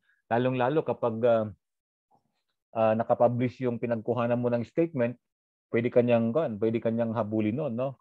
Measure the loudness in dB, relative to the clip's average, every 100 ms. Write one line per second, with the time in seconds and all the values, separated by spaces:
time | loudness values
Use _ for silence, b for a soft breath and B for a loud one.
0 | _ _ -2 0 0 0 0 0 -2 -2
1 | -2 0 2 2 0 -8 _ _ _ _
2 | _ _ _ _ _ _ _ 0 2 2
3 | 0 2 2 2 -2 -2 -6 -4 -4 -4
4 | -2 -2 0 0 0 -2 -4 -2 -2 0
5 | -2 -4 _ _ _ _ _ -2 2 2
6 | 4 4 2 0 -2 -2 -2 0 -2 -2
7 | -2 -2 -2 0 0 -2 -4 -4 -6 -4